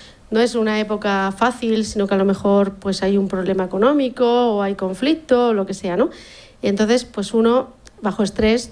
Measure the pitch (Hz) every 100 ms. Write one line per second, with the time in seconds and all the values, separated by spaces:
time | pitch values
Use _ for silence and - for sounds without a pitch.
0 | - - - 220 240 226 220 214 214 214
1 | 208 196 196 196 240 240 226 220 208 214
2 | 196 196 196 190 202 202 196 - 196 190
3 | 190 202 196 190 185 190 185 190 240 294
4 | 254 254 240 240 240 208 196 196 190 190
5 | 269 320 - 247 240 208 190 190 190 180
6 | 302 - - - - - 208 196 214 247
7 | - - 196 226 226 247 254 - - -
8 | 214 208 202 - 220 240 -